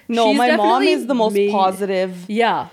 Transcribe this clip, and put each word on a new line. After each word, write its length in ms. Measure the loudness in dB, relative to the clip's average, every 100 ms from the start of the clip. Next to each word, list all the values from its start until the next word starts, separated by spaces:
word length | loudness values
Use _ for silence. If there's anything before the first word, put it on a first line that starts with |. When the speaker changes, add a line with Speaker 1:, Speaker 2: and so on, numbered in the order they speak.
| -6
Speaker 1:
No, 220 | 0 2
Speaker 2:
she's 80 | 2
Speaker 1:
my 120 | 2
mom 60 | 2
Speaker 2:
definitely 340 | 2 2 2
Speaker 1:
is 160 | 0 -2
the 80 | -2
most 180 | 0
Speaker 2:
made 180 | 0 0
Speaker 1:
positive. 760 | 0 0 -2 -4 -2 -4 -6 -6
Speaker 2:
Yeah, 380 | 0 0 0 -6